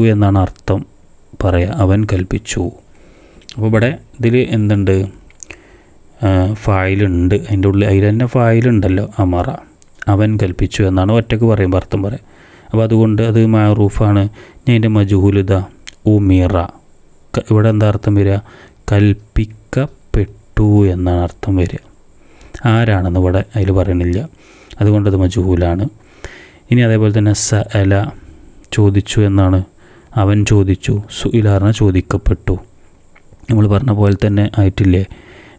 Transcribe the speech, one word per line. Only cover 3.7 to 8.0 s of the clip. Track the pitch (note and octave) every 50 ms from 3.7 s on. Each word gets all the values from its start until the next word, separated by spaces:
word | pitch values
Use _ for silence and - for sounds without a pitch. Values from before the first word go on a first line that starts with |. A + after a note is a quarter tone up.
ഇവിടെ | A2 A2 A2+ B2 D#3 - - - - -
ഇതിൽ | A#2 A#2 A#2 B2+ B2 - B2 A2
എന്തുണ്ട്? | G#2+ G#2 G#2+ G2+ G2 F#2+ F#2+ F#2+ G2 F#2+ - - - - - - - - - - _ _ - - _ _ _ - - - - - -
ആ, | G2+ F#2+ F#2 F#2 G2 G#2+ G#2 -
ഫായിലുണ്ട്. | - G2+ F#2+ F#2 F#2 F#2+ G2 G#2 G2 F2+ E2+ F2+ F#2 F#2+ G2+ - -
അതിൻ്റെ | G#2 G2 F#2+ G2+
ഉള്ളിൽ, | G2 G2+ G#2 G#2
അതിൽ | G2 G2